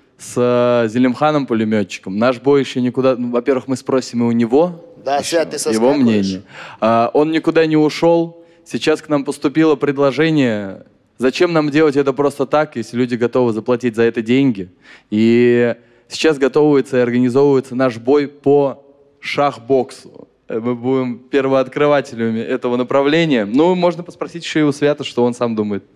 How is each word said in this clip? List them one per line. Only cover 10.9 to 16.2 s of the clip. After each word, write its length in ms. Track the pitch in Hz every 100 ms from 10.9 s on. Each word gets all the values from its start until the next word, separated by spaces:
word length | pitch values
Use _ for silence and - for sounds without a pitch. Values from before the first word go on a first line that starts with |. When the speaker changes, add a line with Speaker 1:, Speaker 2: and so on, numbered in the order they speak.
| _ _ -
Speaker 1:
Зачем 360 | 127 - 180
нам 160 | 165 151
делать 260 | 143 160 139
это 180 | 139
просто 320 | 131 143 - 131
так, 300 | 151 151 123
если 220 | 107 120
люди 180 | 123 120
готовы 380 | 117 127 123
заплатить 420 | 107 104 123 123 107
за 80 |
это 180 | 117 120
деньги? 460 | 110 127 139 104 90 _ - - -
И 640 | 107 113 117 120 120 120 - _ _ _
сейчас 300 | -